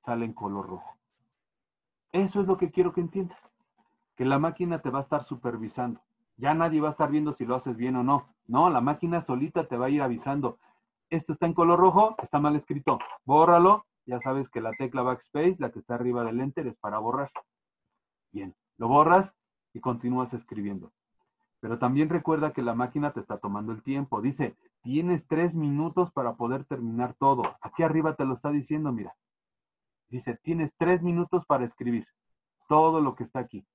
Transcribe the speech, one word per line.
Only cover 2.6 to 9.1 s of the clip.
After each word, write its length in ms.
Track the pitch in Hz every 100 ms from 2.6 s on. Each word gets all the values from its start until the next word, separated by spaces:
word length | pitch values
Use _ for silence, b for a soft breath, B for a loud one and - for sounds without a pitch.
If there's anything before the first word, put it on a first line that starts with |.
| 170
quiero 240 | 180 180
que 80 | 180
entiendas. 500 | 170 196 180 - - _ _ _ _ _ _ _
Que 100 | 131
la 120 | 139
máquina 440 | 160 160 175 165
te 80 | 143
va 100 | 135
a 20 |
estar 220 | 135 147
supervisando. 800 | - 127 123 117 110 - 123 110 _ _ _ _
Ya 180 | 131
nadie 280 | 160 165 156
va 80 | 151
a 20 |
estar 180 | 147 151
viendo 240 | 147 151
si 120 | 143 120
lo 100 | 127
haces 220 | 131 113
bien 180 | 123 127
o 80 |
no. 320 | 123 143 - _ -
No, 240 | 123 175
la 120 | 143
máquina 400 | 127 147 170